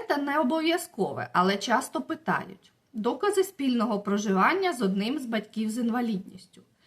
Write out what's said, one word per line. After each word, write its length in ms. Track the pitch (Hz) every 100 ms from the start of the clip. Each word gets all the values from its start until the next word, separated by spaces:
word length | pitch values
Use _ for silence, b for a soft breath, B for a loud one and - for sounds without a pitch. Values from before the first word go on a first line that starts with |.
| 453
та 80 | 285
не 220 | 285 302
обов'язкове, 920 | 254 320 320 359 - - 151 123 -
але 240 | 175 185 202
часто 440 | 247 220 - 320
питають. 720 | - 311 196 151 - - _ _ _
Докази 520 | 220 233 - 403 381
спільного 560 | 370 - 269 240 226 202
проживання 720 | 202 208 208 190 233 370 370
з 100 | 247
одним 360 | 190 196 220 302
з 80 | 240
батьків 440 | 220 - 220 220
з 80 | 226
інвалідністю. 840 | 233 240 233 190 - - - - - _